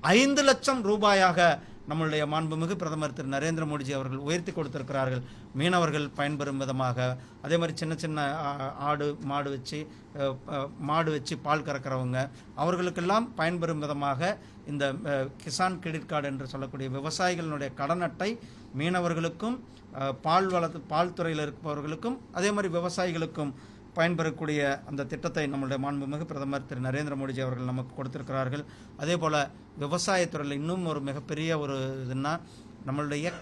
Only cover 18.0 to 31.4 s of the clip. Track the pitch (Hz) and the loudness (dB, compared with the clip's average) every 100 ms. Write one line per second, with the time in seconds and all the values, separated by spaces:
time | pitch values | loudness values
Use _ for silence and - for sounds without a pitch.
18 | 170 - 196 233 - - - 131 165 185 | -2 -2 -4 -4 -10 -18 -10 -2 0 2
19 | 175 165 165 165 220 247 - - - 139 | 2 2 0 -2 -4 -4 -8 -18 -12 -4
20 | 135 131 156 180 190 180 165 170 - 156 | -2 0 4 6 6 2 0 -2 -2 2
21 | 180 170 165 156 147 - 156 147 147 156 | 2 0 -2 0 -2 -4 -6 -4 -4 -4
22 | 233 262 - 175 202 208 190 170 175 175 | -4 -6 -6 0 2 2 0 0 0 0
23 | 180 165 165 - 143 131 - - - - | 0 0 -2 -2 -4 -6 -14 -18 -6 2
24 | 170 165 160 - 156 151 139 139 - 143 | 2 2 0 -2 0 2 2 0 -4 -6
25 | 131 147 170 160 143 139 131 139 139 143 | -4 -4 -4 -2 0 0 -2 0 0 -2
26 | 135 147 165 147 139 139 131 131 131 139 | -2 -4 -4 -6 -4 -4 -4 -4 -2 0
27 | 151 139 135 127 127 120 127 127 127 - | -2 -2 -4 -2 -2 -2 -2 -2 -4 -6
28 | 131 147 131 135 131 147 147 - - - | -6 -6 -4 -2 0 -2 -8 -14 -16 -6
29 | 151 175 160 151 139 - - - 143 170 | 0 2 2 2 0 -4 -14 -6 -2 0
30 | 208 185 170 160 143 143 156 180 170 151 | 2 2 2 0 -4 -2 -2 0 0 -2
31 | 139 139 127 156 | -2 -4 -4 -2